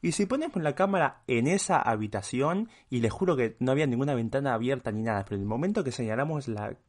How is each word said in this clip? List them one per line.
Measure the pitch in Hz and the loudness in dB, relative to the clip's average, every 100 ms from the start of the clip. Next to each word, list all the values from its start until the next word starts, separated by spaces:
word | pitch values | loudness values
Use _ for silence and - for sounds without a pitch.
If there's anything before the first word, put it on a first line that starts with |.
"¿Y | 170 | -2
si | 156 202 | 0 0
ponemos | 269 320 196 | 0 -2 -2
la | 151 135 | -2 0
cámara | 196 190 143 - - | 2 4 2 0 0
en | 120 127 | 2 4
esa | 196 - 170 | 2 2 2
habitación?". | - 110 107 104 - 123 143 180 226 - _ | 2 0 -2 -4 -4 -2 0 0 -4 -10 _
Y | 123 | 0
les | 117 | 0
juro | 98 180 147 | 2 0 2
que | 117 - | 0 0
no | 127 | 0
había | 135 151 | 2 2
ninguna | 120 143 131 | 2 0 0
ventana | 113 135 139 | 0 -2 0
abierta | 117 120 131 120 | 0 0 -2 -2
ni | 107 | -2
nada, | 113 104 98 | 0 -2 -2
pero | 101 | -4
en | |
el | 98 | -2
momento | 113 175 214 | 0 0 0
que | 147 | -2
señalamos | - 117 110 147 156 131 | -4 -4 -2 -2 -4 -4
la | 107 104 - | -6 -6 -10